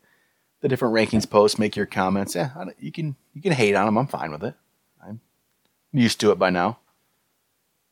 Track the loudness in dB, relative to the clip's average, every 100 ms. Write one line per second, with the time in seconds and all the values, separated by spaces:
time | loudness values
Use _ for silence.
0 | _ _ _ _ _ _ -2 0 0 2
1 | 2 0 2 4 4 2 -2 -2 -6 -2
2 | 0 0 -2 -4 -6 -6 -14 -12 -14 -8
3 | -8 -10 _ -8 -2 2 2 4 2 2
4 | 0 -4 -8 -8 -10 -12 _ _ _ _
5 | -18 -18 _ _ _ _ _ _ _ 0
6 | 0 2 2 4 2 2 -2 -4 _ _
7 | _ _ _ _ _ _ _ _ _